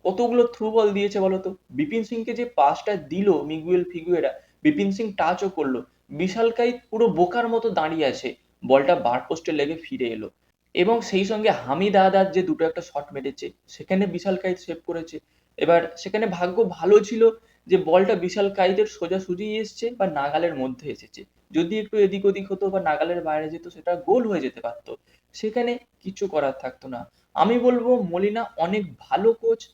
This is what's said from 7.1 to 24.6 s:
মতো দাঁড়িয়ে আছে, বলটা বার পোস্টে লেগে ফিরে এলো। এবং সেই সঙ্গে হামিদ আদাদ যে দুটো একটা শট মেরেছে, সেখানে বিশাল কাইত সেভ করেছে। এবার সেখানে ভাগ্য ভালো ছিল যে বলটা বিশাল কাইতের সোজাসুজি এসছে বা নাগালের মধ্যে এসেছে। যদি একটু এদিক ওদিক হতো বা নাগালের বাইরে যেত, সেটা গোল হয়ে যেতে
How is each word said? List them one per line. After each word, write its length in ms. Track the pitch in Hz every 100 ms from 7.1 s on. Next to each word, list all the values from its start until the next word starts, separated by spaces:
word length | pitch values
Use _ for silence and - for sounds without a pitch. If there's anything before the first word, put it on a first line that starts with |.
| 160 175 240 233
মতো 180 | 226 226
দাঁড়িয়ে 360 | 180 156 165 139
আছে, 240 | 123 123 - _ _
বলটা 300 | 120 135 143 175
বার 240 | 120 123 -
পোস্টে 260 | 160 -
লেগে 260 | 151 143 165
ফিরে 240 | 165 131 120
এলো। 200 | 110 107 _ _ _ _ -
এবং 200 | 180 233
সেই 240 | - 190 196
সঙ্গে 240 | 214 214 -
হামিদ 380 | 120 143 202 196
আদাদ 300 | 190 190 190
যে 80 | 185
দুটো 200 | 180 156 165
একটা 160 | 175
শট 260 | 165 147 143
মেরেছে, 360 | 139 139 135 160 _ _
সেখানে 360 | - - 190 196
বিশাল 280 | 175 196 185
কাইত 200 | 190 180
সেভ 200 | - 165 -
করেছে। 300 | 165 165 151 _ _ _ -
এবার 240 | 147 170 170 -
সেখানে 280 | 190 214 220
ভাগ্য 300 | 175 180 185 208
ভালো 260 | - 170 208
ছিল 180 | 202 226 226 220 _ _ -
যে 100 | 180 156
বলটা 300 | 180 196 196
বিশাল 320 | 180 208 202
কাইতের 340 | 196 185 196 214
সোজাসুজি 600 | - 170 185 190 180 214 214
এসছে 280 | 214 - 233 240
বা 100 | 190 147
নাগালের 360 | 143 156 170 143
মধ্যে 300 | 131 127 147
এসেছে। 300 | 104 113 - - _ _
যদি 220 | 156 170 214
একটু 160 | 214 214
এদিক 260 | 196 196 196
ওদিক 200 | 196 196
হতো 160 | 190 196
বা 100 | 190
নাগালের 420 | 165 151 165 175
বাইরে 260 | 156 151 156
যেত, 160 | 165 175
সেটা 240 | 156 175 175 -
গোল 180 | 240 220
হয়ে 180 | 180 131
যেতে 140 | -